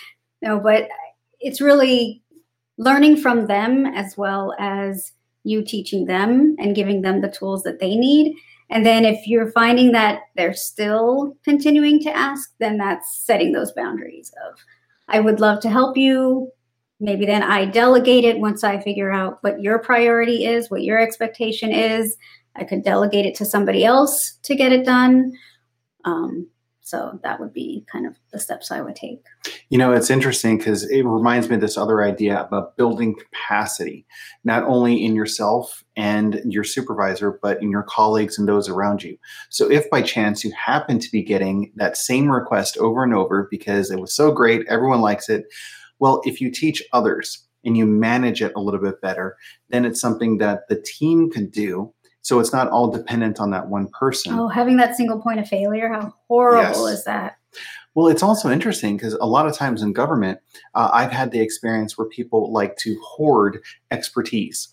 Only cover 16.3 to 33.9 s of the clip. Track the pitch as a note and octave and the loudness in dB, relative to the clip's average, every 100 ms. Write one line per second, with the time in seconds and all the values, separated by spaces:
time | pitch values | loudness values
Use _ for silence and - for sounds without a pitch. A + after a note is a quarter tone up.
16.3 | C4 C4 - _ _ _ - G#3 G3 G3+ | 0 -4 -12 _ _ _ -8 -4 -2 0
17.3 | G#3 - G3+ G3 G#3+ B3 B3+ B3+ B3 A#3 | 0 2 0 0 2 6 6 6 6 6
18.3 | A3 G#3+ G#3 G#3+ G3+ G3+ G3+ G3 G3 F#3+ | 2 0 -2 -2 -2 -4 -4 -2 -2 -4
19.3 | - G3+ - G3+ A3+ A#3 A#3+ A#3 A#3 A#3 | -4 -6 -4 0 0 2 2 4 4 2
20.3 | A#3 A3 A#3 A3+ F#3+ - A3 A3+ - A3+ | 0 0 -2 -4 -6 0 2 2 0 -8
21.3 | - A3+ A3 A3 G#3+ A3+ A3 A3 - - | -4 -6 -4 -2 0 0 0 -4 -6 -16
22.3 | - _ - F#3 G3 G3 G3 G3+ G3+ G3+ | -20 _ -14 -8 -4 0 0 2 0 -2
23.3 | F#3+ G#3 G#3 G3 F#3+ G#3 C4 C#4+ - - | -4 -4 0 0 2 4 4 4 0 -6
24.3 | - - C4+ C4 B3+ B3+ B3 B3+ B3+ B3+ | -8 -4 0 4 4 4 4 6 6 4
25.3 | B3+ _ _ _ _ _ _ - E3 D3 | -4 _ _ _ _ _ _ -6 -4 -6
26.3 | E3 F3 _ _ _ - E3+ - - - | -8 -12 _ _ _ -12 -10 -10 -10 -8
27.3 | - - - - G#3+ A3 - - - _ | -8 -10 -10 -10 -12 -12 -10 -10 -12 _
28.3 | G#3 - - - - - - - - _ | -14 -10 -10 -10 -10 -10 -14 -16 -16 _
29.3 | _ - - - B2+ B2+ B2 A#2 C3 C3 | _ -16 -16 0 2 4 4 4 2 0
30.3 | A2+ A#2 A2 A2+ G2+ G#2 C3+ B2+ A2+ A#2 | 0 0 0 0 -2 0 0 2 0 2
31.3 | A#2+ A#2 A#2 G#2 - G#2+ A2 G#2 G2 G#2 | 0 0 0 0 -2 0 2 0 0 -2
32.3 | G2+ - G2+ - - A#2+ A2 A2+ G#2+ - | -2 -4 -6 -6 0 0 0 -2 -4 -10
33.3 | - - G#2 G#2 - D#2+ | -12 -4 -4 -4 -6 -8